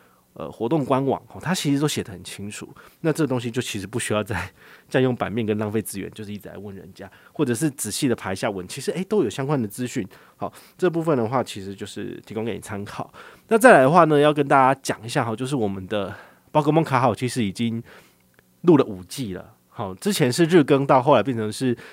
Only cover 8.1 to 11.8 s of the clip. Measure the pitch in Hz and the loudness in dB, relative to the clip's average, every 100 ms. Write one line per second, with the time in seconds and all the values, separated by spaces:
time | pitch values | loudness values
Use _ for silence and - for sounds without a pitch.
8.1 | 110 98 95 117 95 90 135 196 175 190 | -2 -4 -4 -4 -4 -10 -10 -8 -6 -2
9.1 | 214 113 139 135 147 104 - 123 123 95 | 0 0 -2 -2 -2 -2 -6 -6 -6 -8
10.1 | - _ - 95 - - - 180 165 160 | -12 _ -12 -12 -12 -20 -4 -2 0 0
11.1 | 131 110 131 113 104 95 98 | 0 0 -2 -4 -8 -12 -12